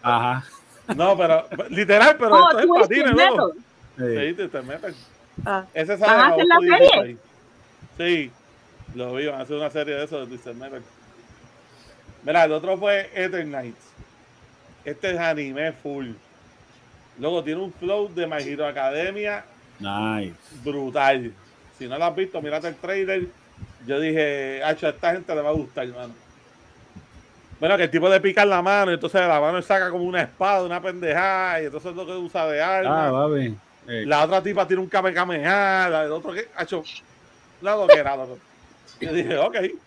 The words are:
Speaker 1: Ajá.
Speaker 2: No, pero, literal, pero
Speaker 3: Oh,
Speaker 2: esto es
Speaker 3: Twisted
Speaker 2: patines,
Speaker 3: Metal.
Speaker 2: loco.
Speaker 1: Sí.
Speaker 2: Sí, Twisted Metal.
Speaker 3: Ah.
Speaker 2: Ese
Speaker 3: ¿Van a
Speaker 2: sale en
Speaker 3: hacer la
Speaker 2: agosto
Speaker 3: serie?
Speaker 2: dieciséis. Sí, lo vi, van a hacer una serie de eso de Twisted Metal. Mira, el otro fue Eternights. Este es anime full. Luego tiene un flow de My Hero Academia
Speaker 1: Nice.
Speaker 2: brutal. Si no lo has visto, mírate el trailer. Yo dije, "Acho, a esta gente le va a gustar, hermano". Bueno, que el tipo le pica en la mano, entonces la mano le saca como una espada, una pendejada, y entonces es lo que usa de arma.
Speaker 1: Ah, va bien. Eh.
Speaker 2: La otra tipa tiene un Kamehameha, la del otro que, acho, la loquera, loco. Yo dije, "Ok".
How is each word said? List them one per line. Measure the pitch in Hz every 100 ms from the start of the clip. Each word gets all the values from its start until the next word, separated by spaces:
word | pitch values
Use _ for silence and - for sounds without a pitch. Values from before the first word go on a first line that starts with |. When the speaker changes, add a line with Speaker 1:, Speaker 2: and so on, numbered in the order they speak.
Speaker 1:
Ajá. | 120 117 123 127 - - _ - - 147
Speaker 2:
No, | 180 185
pero, | 170 160 160 - 120
literal, | 165 202 208 262 302
pero | 233 349
Speaker 3:
Oh, | 349
Speaker 2:
esto | 220
es | 339
Speaker 3:
Twisted | 349
Speaker 2:
patines, | - 254 277 -
Speaker 3:
Metal. | 381 -
Speaker 2:
loco. | 196 - - _ - -
Speaker 1:
Sí. | 123 117 147
Speaker 2:
Sí, |
Twisted | 175 185 143
Metal. | 127 156 196 147 - _ _ - 202
Speaker 3:
Ah. | 196 190
Speaker 2:
Ese | 160 160 196
Speaker 3:
¿Van |
a | 208
Speaker 2:
sale | 220
en | 269
Speaker 3:
hacer | 330 349
la | 339
Speaker 2:
agosto | 359 349
Speaker 3:
serie? | 523
Speaker 2:
dieciséis. | 208 - - _ _ _ _ _ _ - -
Sí, | 175 170 135 _ _ _ _ _ - 120
lo | 123 127
vi, | 147
van | 135
a |
hacer | 131 147
una | 151
serie | 151 147 143
de | 151
eso | 156
de | 127
Twisted | 123 127 117
Metal. | 135 131 113 _ - - - - - _ _ - - - - -
Mira, | 143 165 160
el |
otro | 151 175 190
fue | 202 202 196
Eternights. | 196 185 185 156 139 123 117 - - - _ _ _ _ _ _ _ 147
Este | 147 196
es | 175
anime | 165 151 139 135 160
full. | 156 147 139 127 107 _ _ _ _ _ _ _ - _ -
Luego | 143 175
tiene | 143 165
un | 190
flow | - 180 202 202
de | 170 165
My | 151
Hero | 139 143 147
Academia | 139 135 147 180 202 208 208 - - _ -
Speaker 1:
Nice. | 98 101 110 107 95 85 - 143
Speaker 2:
brutal. | 127 143 131 139 139 135 120 104 _ _ - _
Si | 123
no | 139
lo | 170
has | 165
visto, | 190 170
mírate | 147 151 165
el | 143
trailer. | 175 196 190 190 180 - _ - - - 120
Yo | 139
dije, | 160 156 151 143 135 135
"Acho, | 151 151 160
a |
esta | 147 170
gente | 185 180
le | 156
va | 147
a |
gustar, | 156 127 - 127
hermano". | 123 120 113 _ _ _ _ _ _ - - - - _ _ _ -
Bueno, | 160 196
que |
el | 165
tipo | 156 180
le | 190
pica | 190 190
en | 208
la | 180
mano, | 180 202 190
entonces | 170 170 196
la | 180 151
mano | 151 180
le |
saca | - 196 180
como | 175
una | 180 180
espada, | 156 - 190 196
una | 180 175
pendejada, | 180 180 170 165 196 190 185 165
y | 151
entonces | 147 170
es | 170
lo | 170
que |
usa | 185 175 180 160
de | 147
arma. | 165 190 185 156 147
Speaker 1:
Ah, |
va | 131 151
bien. | 143 123 104 _ _ -
Eh. | 117 110
Speaker 2:
La | 147 160
otra | 190
tipa | 180 202 175
tiene | 185
un | 185
Kamehameha, | 202 185 170 180 165 156 196 196 190 180
la | 160
del | 151
otro | 160 202
que, | 180 233 -
acho, | 170 175 156 - _ _ _ _ _ _
la | 190 214
loquera, | 190 165 139 139
loco. | 127 123 _ _ _ _ - -
Yo | 165
dije, | 165 170 156
"Ok". | 190 233 185 180